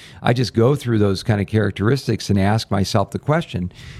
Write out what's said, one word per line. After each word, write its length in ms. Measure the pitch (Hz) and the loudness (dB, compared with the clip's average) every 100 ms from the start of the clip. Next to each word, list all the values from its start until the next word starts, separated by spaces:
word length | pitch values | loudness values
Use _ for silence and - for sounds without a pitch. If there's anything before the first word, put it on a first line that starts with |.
| - - | -20 -6
I 100 | - | -2
just 220 | 123 110 | 0 0
go 220 | 110 117 143 | 2 2 2
through 240 | 120 110 | 0 2
those 240 | 101 92 | 2 0
kind 180 | - 104 | 0 0
of 60 | 95 | 0
characteristics 840 | 110 101 - 104 135 - 101 - | 0 0 0 0 0 0 -4 0
and 100 | 101 | 0
ask 320 | 98 110 - | 2 0 0
myself 400 | 98 92 110 98 | -2 0 0 -2
the 80 | 98 | -6
question, 520 | - 160 - 110 90 - - - | -2 -2 -2 -6 -8 -10 -18 -16